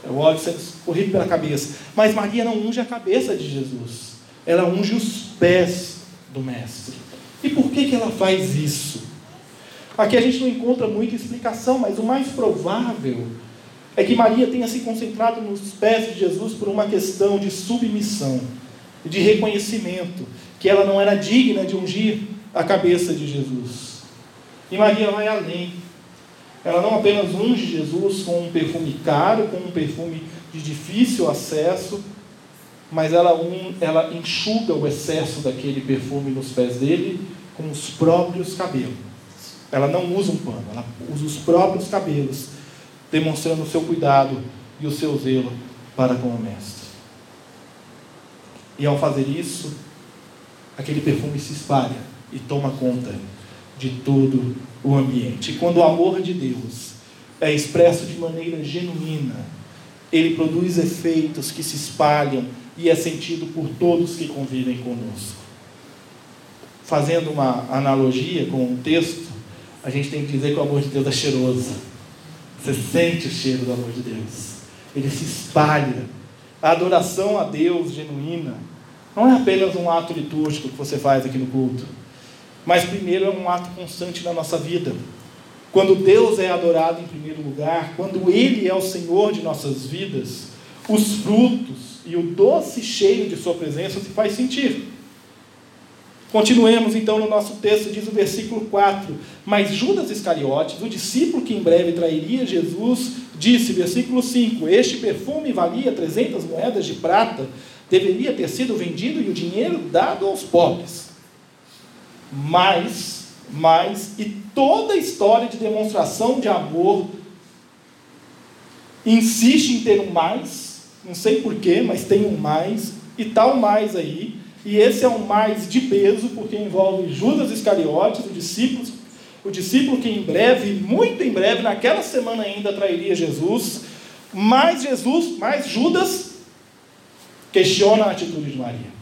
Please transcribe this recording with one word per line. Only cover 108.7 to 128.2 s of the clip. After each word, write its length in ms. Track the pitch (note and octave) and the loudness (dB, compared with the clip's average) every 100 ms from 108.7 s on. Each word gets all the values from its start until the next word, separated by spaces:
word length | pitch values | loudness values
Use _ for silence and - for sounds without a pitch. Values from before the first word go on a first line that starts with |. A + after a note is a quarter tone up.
| G3 | -2
vendido 440 | F3 D#3 A#3 D#4 | -4 -4 -4 -2
e 100 | G3+ | -4
o 20 | |
dinheiro 460 | D3+ E3+ G3 E4+ F4 - | -4 -4 -2 -2 -2 0
dado 360 | D#3+ - - G3 | 2 2 0 -4
aos 160 | F#3 | -4
pobres." 640 | - F3 E3 - - - - - - _ _ _ _ - - - - - - | 2 4 4 0 -8 -14 -18 -20 -20 _ _ _ _ -20 -20 -20 -20 -20 -14
Mas, 960 | C#3 C#3+ F3 F#3 F3 F3 - - - - - - | -8 2 4 4 4 0 -6 -10 -12 -16 -20 -14
mas, 680 | D3 D#3+ E3 F#3+ G3+ - - | 2 6 6 4 -4 -8 -8
e 60 | G#3+ - - | -8 -8 -6
toda 420 | C#4 C4+ G#4+ A4 | 2 4 4 4
a 20 | F#4+ | 0
história 520 | - - G3+ A#3 A#3+ | 0 2 4 4 2
de 80 | A3+ | -4
demonstração 840 | A3 G#3+ G#3+ G3+ - - A#3 C4+ | -2 -2 0 0 -2 0 0 2
de 80 | G#3+ | 0
amor 580 | F3+ D3+ E3 F#3+ G#3 - - - - - - _ _ _ _ _ - - - - - - - - - A3+ | 0 0 2 2 2 -2 -10 -18 -20 -20 -20 _ _ _ _ _ -20 -20 -20 -20 -20 -20 -20 -20 -6 4
insiste 680 | A3+ A3+ A3+ A#3 D4+ - | 6 6 4 6 6 4
em 60 | A#3 | 0
ter 180 | A3 G3 | 4 4
um 100 | - | 4
mais, 800 | E3+ E3 A#3+ - - - - - - | 0 0 -2 -6 -12 -14 -18 -20 -20
não 100 | F#3 | -14
sei 260 | E3+ G#3+ - | -2 2 2
porquê, 420 | G#3+ - F3 G3 | 0 0 2 4
mas 220 | B3 - | 2 -2
tem 220 | - G3+ G#3 | 2 2 4
um 100 | D3+ | 0
mais, 580 | D3+ D#3 F3+ A3+ - - - - | 0 0 0 -4 -6 -10 -14 -8
e 100 | A3 | 0
tá 200 | A3 A#3+ | 4 6
um 140 | C4+ | 6
mais 340 | G#3 G#3+ G#3+ | 4 4 2
aí, 400 | F3+ D3+ D#3 A3 - - - | -2 -4 -6 -8 -12 -18 -14
e 120 | G#3 G#3 | 0 6
esse 280 | A#3 - | 6 6
é 40 | B3 | 2
um 160 | A3+ | 2
mais 460 | G3+ G#3 G#3+ G#3+ F3+ | 0 2 2 0 0
de 120 | B3+ | 0
peso, 480 | B3+ G3+ G3 A3+ A#3+ | 2 4 4 4 -2
porque 260 | A3+ G#3+ G#3 | -6 -8 -6
envolve 560 | G3+ F3+ F#3+ F#3+ E3+ | -2 2 2 2 -2
Judas 400 | C#3 A3+ D4+ A#3+ | 0 2 2 0
Iscariotes, 720 | A3 G#3+ F#3 D#3 D3+ G3+ - | 0 2 2 2 2 2 0